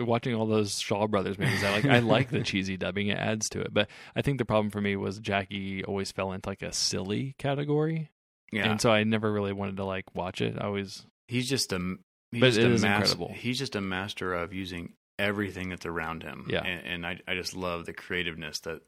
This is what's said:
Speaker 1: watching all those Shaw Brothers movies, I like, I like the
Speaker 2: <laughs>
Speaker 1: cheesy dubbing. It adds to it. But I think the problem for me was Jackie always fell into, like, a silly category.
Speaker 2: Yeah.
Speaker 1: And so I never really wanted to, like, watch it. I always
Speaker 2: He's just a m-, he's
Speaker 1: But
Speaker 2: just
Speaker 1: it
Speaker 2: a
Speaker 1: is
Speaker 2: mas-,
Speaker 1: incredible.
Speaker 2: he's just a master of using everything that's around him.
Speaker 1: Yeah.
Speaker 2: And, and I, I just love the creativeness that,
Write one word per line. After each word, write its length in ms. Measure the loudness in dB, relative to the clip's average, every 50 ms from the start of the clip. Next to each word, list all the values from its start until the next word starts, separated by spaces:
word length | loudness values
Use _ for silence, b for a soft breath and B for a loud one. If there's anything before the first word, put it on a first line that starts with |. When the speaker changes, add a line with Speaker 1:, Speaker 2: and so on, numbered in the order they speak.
Speaker 1:
watching 340 | 0 0 0 0 2 0 0
all 120 | 0 2
those 340 | 2 4 4 4 2 0 -4
Shaw 260 | -2 0 2 2 2
Brothers 320 | 4 4 2 2 0 -2 0
movies, 240 | 0 2 2 2 2
I 60 | 2
like, 140 | 2 4 4
I 140 | 6 6 6
like 300 | 8 6 6 4 4 2
the 100 | 0 -2
Speaker 2:
<laughs> 40 | 0
Speaker 1:
cheesy 320 | 2 0 0 0 0 -2
dubbing. 320 | -2 -2 -2 0 0 0 0
It 100 | 0 0
adds 300 | 0 0 0 0 -2 -4
to 100 | -4 -4
it. 120 | -4 0 2
But 160 | 2 0 B B B B B B
I 80 | -2 0
think 160 | 0 0 0
the 60 | 0
problem 260 | 2 2 2 2 2
for 100 | 0 0
me 160 | 0 0 0
was 220 | 0 -2 -2 -4 -4
Jackie 680 | -4 0 0 0 0 0 -6 -6 -6 -4 -4 -4 -4
always 260 | -2 -2 -2 -2 -4 -4
fell 200 | -4 -4 -2 -4
into, 160 | -4 -6 -6
like, 140 | -6 -6 -6
a 100 | -6 -2
silly 640 | -2 -2 0 0 -2 -2 -2 -2 -2 -2 -4 -8 -4
category. 720 | -2 -2 0 0 0 0 2 2 2 2 0 -2 -4 -6 _ _ _ _ _ _ _ -6 -2
Speaker 2:
Yeah. 180 | 0 2 2
Speaker 1:
And 100 | 2 4
so 100 | 4 6
I 140 | 6 6 6
never 280 | 4 4 4 2 2 2
really 200 | 2 0 0 0
wanted 240 | -2 -2 -4 -4
to, 80 | -4 -4
like, 280 | -2 -2 -4 -6 -6 _
watch 260 | -4 -4 -4 -2 -2
it. 160 | -2 -2 -2 -2
I 40 | -4
always 420 | -2 -2 -2 -4 -6 -8 -14 -16 -18 _ _ _ _
Speaker 2:
He's 200 | -2 -2 0 0
just 240 | 0 0 0 0 -2
a 40 |
m-, 240 | -2 -2 -4 -4 -6 -10 _ _ _ _ _
he's 100 | 0 4
Speaker 1:
But 60 | 4 6
Speaker 2:
just 100 | 6 6
Speaker 1:
it 80 | 6
Speaker 2:
a 40 | 6 6
Speaker 1:
is 80 | 6 4
Speaker 2:
mas-, 120 | 4 4 4 4 2 2
Speaker 1:
incredible. 200 | 0 -4 -6 -8
Speaker 2:
he's 240 | -6 -4 -4 -2 -2
just 160 | -4 -4 -4
a 60 | -4
master 520 | -4 -2 -2 -4 -4 -6 -6 -6 -4 -2 -2
of 180 | -2 -4 -4 -6
using 380 | -8 -8 -6 -8 -10 -10 -12 -14 _ _ _ _ -2
everything 500 | 0 0 2 0 -2 -4 -4 -6 -6 -6
that's 160 | -6 -6 -6
around 360 | -6 -4 -4 -4 -4 -6 -6 -8
him. 240 | -10 -12 -12 -8 -4
Speaker 1:
Yeah. 140 | -4 -2 -2
Speaker 2:
And, 240 | -2 -4 -4 -6
and 200 | -6 -6 -6 -6
I, 140 | -6 -8 -8 -6
I 80 | -4 -4
just 200 | -4 -4 -6 -6
love 300 | -4 -4 -2 -2 -4 -6
the 60 | -8 -10
creativeness 680 | -12 -8 -4 -4 -2 -2 -2 -4 -6 -10 -8 -8 -8
that, 220 | -8 -6 -8 -8 -10